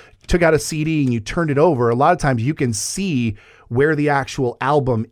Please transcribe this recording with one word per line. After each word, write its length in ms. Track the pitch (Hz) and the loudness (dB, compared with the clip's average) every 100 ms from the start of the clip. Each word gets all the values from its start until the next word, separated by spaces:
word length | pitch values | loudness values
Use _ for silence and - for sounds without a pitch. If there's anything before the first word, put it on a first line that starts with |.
| - _ - | -20 _ -2
took 140 | 180 | 2
out 120 | 165 | 2
a 60 | 151 | 2
C 240 | - 156 | -2 -4
D 200 | 151 156 | -2 0
and 100 | 131 | 0
you 60 | 117 | -2
turned 320 | - 175 160 | -4 -4 -2
it 60 | 135 | 2
over, 320 | 175 127 120 | 2 2 0
a 60 | 120 | 2
lot 180 | 151 | 2
of 60 | 180 | 2
times 220 | 147 123 | 0 0
you 120 | 120 | -2
can 200 | 160 127 | -2 -4
see 600 | 107 - - 196 135 117 101 - - - | -4 -8 -6 -4 -2 -2 -6 -14 -20 -6
where 260 | 120 151 147 | 0 2 2
the 140 | 147 | 2
actual 480 | 139 131 - 123 - | 0 -2 -4 -4 -2
album 460 | 127 147 127 113 113 | 0 0 0 -2 -4